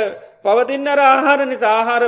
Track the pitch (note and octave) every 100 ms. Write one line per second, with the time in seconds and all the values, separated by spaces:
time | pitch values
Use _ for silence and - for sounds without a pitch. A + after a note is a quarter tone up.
0 | G#3+ - - _ G3 A3 B3 C4+ C#4+ C#4+
1 | C#4 C4 C4+ C#4+ C4+ B3+ G#3+ A3 A3+ A#3+